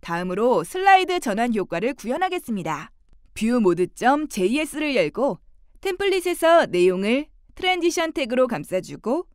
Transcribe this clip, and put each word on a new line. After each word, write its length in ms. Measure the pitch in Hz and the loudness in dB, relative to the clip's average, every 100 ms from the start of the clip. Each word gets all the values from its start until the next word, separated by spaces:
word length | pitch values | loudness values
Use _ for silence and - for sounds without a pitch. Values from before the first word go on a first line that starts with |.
| - | -6
다음으로 540 | 170 180 180 233 214 165 | -6 -4 0 2 2 0
슬라이드 560 | 370 392 392 370 359 | 0 4 6 4 -2
전환 340 | - 202 240 220 | -2 -2 -2 -2
효과를 380 | 185 170 226 | -2 -4 -4
구현하겠습니다. 960 | 277 208 277 370 359 - 208 160 147 160 _ _ - _ | -6 -6 -4 -2 -4 -6 -6 -4 -6 -8 _ _ -20 _
뷰 280 | - 220 247 | -6 0 2
모드 260 | 202 170 180 - | 2 2 -2 0
점 320 | 233 285 302 | 2 2 0
제이에스를 680 | - 185 269 311 285 302 | -2 0 0 -2 -4 -2
열고 460 | 254 156 175 269 190 _ - _ - | 0 0 0 -2 -4 _ -20 _ -10
템플릿에서 880 | 392 370 403 381 349 349 330 330 277 | -6 -2 0 0 -2 0 4 6 4
내용을 600 | 175 180 185 202 254 302 _ _ - | 4 2 2 0 -2 -4 _ _ -6
트랜지션 560 | 370 370 339 339 330 | -2 0 0 0 -4
태그로 360 | 320 262 247 254 | -4 -2 2 2
감싸주고 760 | 233 - - 233 143 214 285 370 | 0 -4 -6 -6 -10 -4 -4 -6